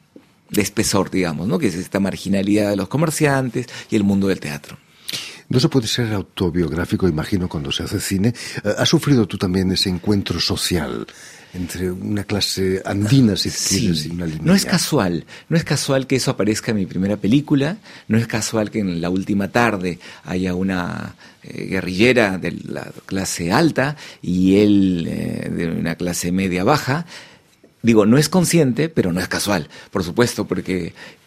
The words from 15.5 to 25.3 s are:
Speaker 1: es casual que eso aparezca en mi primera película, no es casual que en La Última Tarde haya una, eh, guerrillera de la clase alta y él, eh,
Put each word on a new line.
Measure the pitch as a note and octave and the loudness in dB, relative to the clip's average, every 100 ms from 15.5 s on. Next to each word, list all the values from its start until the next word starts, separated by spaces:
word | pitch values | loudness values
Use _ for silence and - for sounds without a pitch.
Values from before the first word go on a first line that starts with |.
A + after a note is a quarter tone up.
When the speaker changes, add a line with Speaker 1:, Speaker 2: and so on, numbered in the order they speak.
| D#3+ | 0
Speaker 1:
es | |
casual | - C#3+ - C3+ C3 | 0 -2 0 0 2
que | C3 | 0
eso | C#3 | 0
aparezca | - G2+ A2 - | 0 0 0 0
en | G#2+ | -2
mi | F#2 | -2
primera | - G2 G#2 | 0 0 0
película, | G2 C#3 C#3+ C#3+ C#3+ G#3+ - - - | 2 2 4 2 0 -4 -12 -14 0
no | A2 | 0
es | A2+ | 0
casual | A2+ - A2 G#2 | -2 -2 -2 -2
que | A2+ | -2
en | F#2+ E2+ | -2 -2
La | E2+ | -2
Última | F#2 F#2+ G2+ G2 | -2 0 -2 0
Tarde | B2 A#2 G2+ F2+ D#2+ - - | 2 2 2 -4 -6 -12 -16
haya | - F#2 F#2 | -6 -2 -2
una, | F2+ F#2+ F#2 F2 D#2+ D#2 - - - | -2 -2 -2 -4 -6 -10 -14 -20 -20
eh, | - - F#2+ | -16 -12 -6
guerrillera | F#2 F2 F#2 A#2+ A#2+ G#2 F#2 | -4 -2 2 4 6 2 0
de | E2+ | -4
la | D#2 - - - - - | -6 -8 -10 -10 -16 -8
clase | F#2+ F#2 - E2+ | -6 -4 -4 0
alta | A#2 E3 A2 C3+ D3 - - | 2 2 2 -2 -4 -14 -10
y | - F2+ F#2+ G2 | -2 2 4 6
él, | G#2+ G2+ F#2+ F2 D#2+ | 6 6 4 2 -2
eh, | E2 E2 | -4 -6